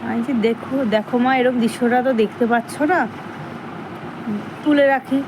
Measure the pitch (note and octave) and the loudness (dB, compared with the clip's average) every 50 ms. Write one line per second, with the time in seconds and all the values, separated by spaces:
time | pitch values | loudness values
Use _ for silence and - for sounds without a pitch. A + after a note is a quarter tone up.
0 | A#3 A3+ A3 A#3 A#3 A#3+ C#4 A#3 G3+ A3+ A#3 A#3 - - B3+ C4+ C#4 G#3+ G3 G#3+ | -6 -4 -4 -2 -2 0 0 2 2 2 0 0 -4 -4 -2 -2 0 2 0 0
1 | G#3+ - - B3 A#3+ B3+ C4+ C4 B3 B3+ B3+ B3 A3+ A3+ - - B3+ A#3 A#3 B3+ | 0 0 0 2 2 2 2 4 4 2 2 2 0 0 0 0 0 2 2 4
2 | B3 C4 C4+ A3 A3 G3+ - - B3 A3+ A#3 A#3+ A#3 - - - D4 D4+ F#4 E4+ | 2 2 2 2 2 0 2 0 0 2 2 0 0 -2 -4 -2 0 2 2 2
3 | B3+ G3 - - - - - - - - - - - - - - - - - - | 0 -2 -4 -12 -14 -14 -12 -12 -12 -12 -12 -12 -12 -12 -14 -12 -12 -12 -12 -12
4 | - - - - - A#3 G#3 G#3 G#3 - - - - D#4 D4 C#4+ C#4 C#4 C4+ C4 | -12 -12 -12 -10 -8 -6 -6 -6 -6 -8 -12 -4 0 2 4 6 6 6 4 2
5 | C4 - C4 C4+ C#4 | 0 0 -2 0 0